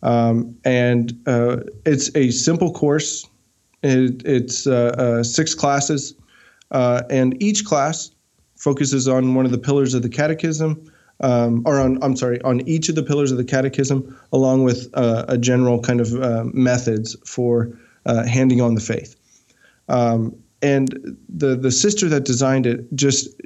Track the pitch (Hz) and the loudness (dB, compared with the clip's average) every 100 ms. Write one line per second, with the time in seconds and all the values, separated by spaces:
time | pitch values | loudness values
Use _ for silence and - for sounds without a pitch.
0 | 123 117 117 113 117 - 131 123 123 120 | 0 2 2 2 -2 -4 0 2 2 2
1 | 117 117 - 120 120 120 - - 156 135 | 0 -4 -2 2 2 -2 -6 -4 0 0
2 | - 151 131 - - 165 170 - 147 151 | 0 0 0 2 0 0 0 0 0 0
3 | - - - _ _ _ _ _ 143 127 | -2 -8 -14 _ _ _ _ _ 0 2
4 | 127 123 - 127 123 - 139 123 120 120 | 2 -2 -2 -2 -2 -4 0 2 2 0
5 | 123 117 117 - 156 - 143 143 143 147 | 0 0 0 -2 -2 0 0 0 0 -2
6 | - - _ _ _ _ _ 135 123 123 | -6 -14 _ _ _ _ _ 0 2 0
7 | 123 135 131 127 202 208 - 147 143 165 | 0 0 0 0 0 -2 0 0 0 -4
8 | - _ _ _ _ - 151 135 135 135 | -10 _ _ _ _ -4 -2 0 0 0
9 | 131 131 127 131 131 123 - 139 127 123 | 2 2 2 2 0 0 0 0 2 0
10 | 117 123 151 160 165 151 156 151 - _ | -2 -2 -2 -2 -4 -2 -2 -4 -10 _
11 | _ - 135 120 120 117 117 139 131 131 | _ -4 0 2 2 0 0 0 0 0
12 | 139 127 127 120 131 123 131 160 156 156 | -2 -2 -2 -2 -2 -2 -2 -2 -2 -2
13 | 143 143 139 127 127 131 135 139 131 135 | -2 0 0 -2 -2 -2 0 -2 0 -2
14 | - - _ 135 131 131 131 123 - - | -4 -14 _ 0 2 4 2 0 -4 -2
15 | 120 113 - 123 120 123 123 120 120 120 | 0 0 -2 -2 2 2 2 2 0 0
16 | 113 120 127 113 117 131 127 123 120 110 | 0 -2 -2 -2 -2 0 2 2 0 -2
17 | 113 - - - 123 120 117 - - _ | -4 -12 -10 -4 0 0 -2 -8 -20 _
18 | 127 117 117 127 131 123 117 113 - - | -2 -2 0 2 4 4 2 0 -2 -6
19 | - - _ _ _ _ _ _ - 127 | -8 -18 _ _ _ _ _ _ -2 0
20 | 120 113 110 - _ _ 143 139 131 - | 2 0 -2 -8 _ _ 2 2 0 -4
21 | - - - 170 139 127 131 123 208 208 | -10 -14 -14 -2 0 2 0 2 0 0
22 | 180 147 139 120 135 131 123 120 - 135 | 0 0 0 0 2 2 0 -2 -6 0
23 | 139 131 - - | 0 0 -4 -12